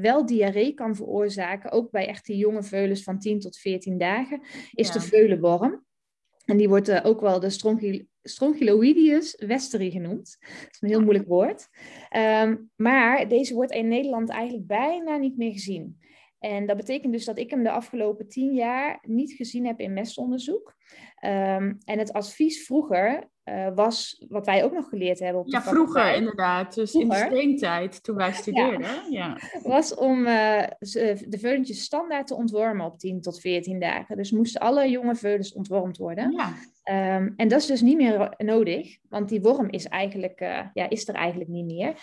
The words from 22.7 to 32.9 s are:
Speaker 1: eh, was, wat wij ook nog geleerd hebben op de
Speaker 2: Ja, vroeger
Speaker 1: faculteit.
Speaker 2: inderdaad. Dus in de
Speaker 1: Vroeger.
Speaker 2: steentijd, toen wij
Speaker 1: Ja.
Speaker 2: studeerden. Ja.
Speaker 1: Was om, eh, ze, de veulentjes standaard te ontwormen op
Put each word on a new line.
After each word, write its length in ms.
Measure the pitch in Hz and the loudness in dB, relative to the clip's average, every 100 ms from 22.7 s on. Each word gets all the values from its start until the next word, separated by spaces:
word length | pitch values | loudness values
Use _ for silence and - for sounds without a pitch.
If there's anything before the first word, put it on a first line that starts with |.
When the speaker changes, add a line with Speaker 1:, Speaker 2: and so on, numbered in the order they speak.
| 269 294 180 208 294 - _ | -2 2 2 2 0 -6 _
Speaker 1:
eh, 260 | - 196 190 | -10 -6 -4
was, 500 | 185 220 226 - - - | 2 2 0 -8 -12 -8
wat 180 | 202 202 | -6 2
wij 180 | 190 | 4
ook 80 | 269 | 4
nog 160 | 339 - | 0 -6
geleerd 300 | 202 180 180 | -4 -2 -2
hebben 220 | 185 180 | -2 -4
op 40 | 220 | -2
de 80 | 254 | -4
Speaker 2:
Ja, 60 | |
vroeger 240 | 285 302 320 | 2 2 4
Speaker 1:
faculteit. 320 | 320 196 - | 4 4 2
Speaker 2:
inderdaad. 560 | 226 208 180 180 190 | 0 0 0 0 -2
Dus 180 | 226 214 | -4 0
in 140 | 320 233 | 2 2
de 60 | |
Speaker 1:
Vroeger. 220 | 196 240 254 | 2 2 2
Speaker 2:
steentijd, 640 | 285 277 185 170 185 - | 2 2 0 -2 -4 -10
toen 140 | - 202 | -8 -2
wij 100 | 185 | -2
Speaker 1:
Ja. 40 | |
Speaker 2:
studeerden. 580 | 196 - 214 254 196 185 285 370 | -2 -2 2 2 0 -6 -8 -8
Ja. 280 | 226 170 - - 339 | -6 -6 -8 -12 -10
Speaker 1:
Was 320 | - 269 311 | 0 2 2
om, 320 | - 262 254 240 | 0 0 2 2
eh, 360 | 226 214 208 - - | 4 4 2 0 -6
ze, 440 | 202 220 220 202 - | -8 -2 0 -2 -6
de 100 | 202 | -4
veulentjes 440 | 233 269 262 196 | -2 0 -2 -6
standaard 440 | - 302 339 285 277 | -6 -4 -4 -6 -6
te 80 | |
ontwormen 520 | 254 226 208 226 202 | -4 -2 0 0 -2
op 120 | 170 | -6